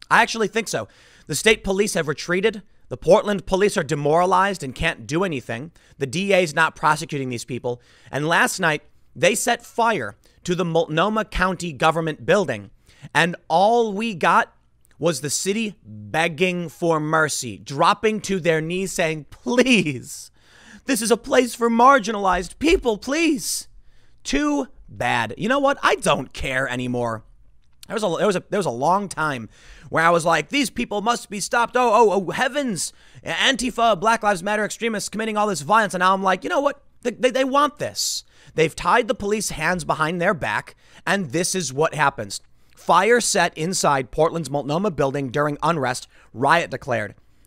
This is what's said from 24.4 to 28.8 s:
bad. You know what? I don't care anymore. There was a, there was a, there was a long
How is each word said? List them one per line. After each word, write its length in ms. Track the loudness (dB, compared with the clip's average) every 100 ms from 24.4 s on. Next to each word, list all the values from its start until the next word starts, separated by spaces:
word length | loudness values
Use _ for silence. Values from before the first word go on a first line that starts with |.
| 0 0 -4 -10 -16
bad. 460 | -6 -2 0 -2 -4
You 120 | -2
know 100 | 0
what? 200 | 0 2
I 140 | 0 0
don't 360 | 0 -2 -4
care 360 | -8 -4 -4 -2
anymore. 560 | -4 -4 -2 -4 -6 -12 -20 -20 -20 _ -20 -8
There 60 |
was 100 | -4
a, 120 | -2 0
there 100 | 0
was 100 | 0
a, 80 | -2
there 100 | -4
was 80 | -2
a 40 |
long 380 | -2